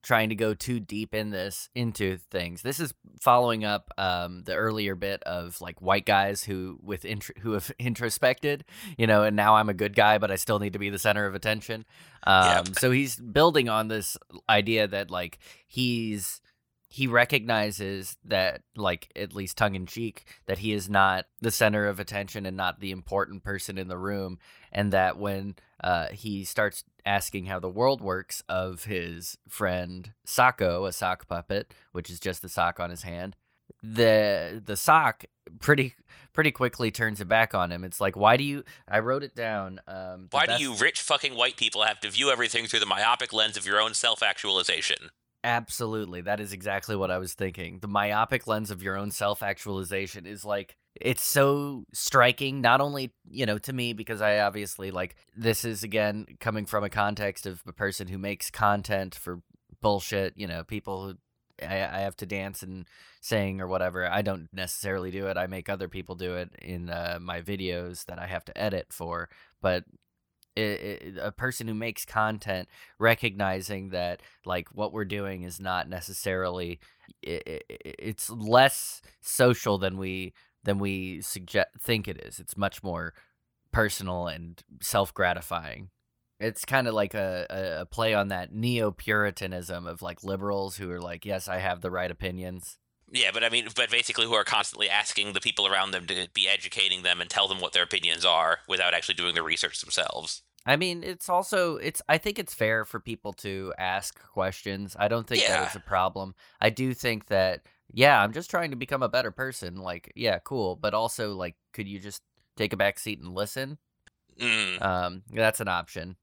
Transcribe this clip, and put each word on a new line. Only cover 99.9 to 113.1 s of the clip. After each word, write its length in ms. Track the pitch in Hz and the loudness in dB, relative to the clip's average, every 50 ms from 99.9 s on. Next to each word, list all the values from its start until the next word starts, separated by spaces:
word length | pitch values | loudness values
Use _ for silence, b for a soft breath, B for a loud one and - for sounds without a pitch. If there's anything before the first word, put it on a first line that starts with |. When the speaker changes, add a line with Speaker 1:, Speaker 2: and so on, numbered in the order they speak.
| - - 78 - - 65 78 82 - - _ _ _ _ _ 123 | -2 -2 -2 -2 -6 -8 -10 -10 -10 -12 _ _ _ _ _ 0
Speaker 1:
I 80 | 139 | 2
mean, 260 | 151 185 180 175 175 | 2 2 -4 -4 -6
it's 280 | - 180 185 - - - | -6 -8 -8 -8 -4 0
also, 480 | 180 180 196 - 220 185 180 170 151 - | 0 0 0 0 0 0 0 0 -2 -4
it's, 240 | - 151 - - - - | -6 -6 -6 -6 0 2
I 80 | 151 165 | 0 2
think 200 | - 214 202 233 | 2 -4 -6 -6
it's 140 | 190 - | -8 -8
fair 320 | - - 113 110 110 113 107 | -2 0 2 2 2 2 0
for 160 | - - 110 | -4 -8 -10
people 320 | - 120 113 - _ 104 95 | -8 -8 -10 -8 _ -12 -10
to 380 | - - 101 95 98 95 92 82 - | -8 -8 -6 -6 -6 -6 -8 -6 -4
ask 420 | 92 92 92 98 - - - - | -2 -2 -2 -2 -4 -8 -12 -14
questions. 720 | - - _ 101 92 95 95 - - 101 98 98 101 95 - - | -20 -8 _ -2 -2 -2 -2 -6 -8 -6 -6 -6 -8 -10 -2 0
I 100 | 101 107 | 0 2
don't 180 | 113 117 110 | 2 0 -2
think 140 | - 120 113 | 0 2 2
that 80 | 117 110 | 4 4
Speaker 2:
Yeah. 160 | 101 78 71 | 2 2 0
Speaker 1:
it's 100 | - - | -2 -6
a 60 | 98 | -10
problem. 540 | - - 98 90 92 95 92 98 95 95 95 b b b b b | -6 0 2 2 2 2 0 -4 -10 -10 -12 b b b b b
I 80 | - 110 | 2 2
do 240 | 110 127 131 131 | 2 2 -2 -2
think 360 | 123 - - 123 113 107 - - | -2 0 0 -2 -2 -2 -2 0
that, 340 | 104 95 92 92 90 85 b b b b b _ | 4 4 4 4 2 -2 b b b b b _
yeah, 320 | - 113 127 143 143 110 | 4 6 8 10 10 8
I'm 120 | 101 104 117 | 6 4 2
just 160 | 151 175 - | -4 -8 -2
trying 200 | - 175 170 156 | -2 -2 -2 -2
to 40 | 139 | -6
become 260 | 120 127 - 143 131 | -8 -4 -4 -2 0
a 60 | 127 113 | 0 2
better 220 | - 131 123 110 | 2 0 0 0
person. 460 | 90 - 131 131 123 - - 90 87 | -4 -6 -6 -6 -6 -8 -10 -10 -10
Like, 360 | 95 92 92 87 85 - - - | -8 -8 -8 -8 -8 -12 -16 -8
yeah, 240 | - 117 113 95 85 | -2 0 2 2 0
cool. 360 | _ - 135 127 104 92 90 | _ -4 -2 -2 0 -2 -2
But 160 | - - 104 | 0 -2 0
also, 400 | 101 107 113 110 - - 113 104 101 | 2 2 0 0 -2 -4 -6 -6 -4
like, 220 | 95 90 87 82 _ _ _ | -6 -6 -8 -8 _ _ _
could 160 | - - 104 98 | -12 -10 -10 -10
you 100 | 101 98 | -10 -12
just 240 | 95 104 98 - _ _ _ _ _ _ _ | -12 -14 -14 -16 _ _ _ _ _ _ _
take 200 | - 110 98 - | -4 -2 -2 2
a 20 | |
back 220 | 95 101 101 - - | 4 4 2 2 0
seat 200 | - 110 | -8 -8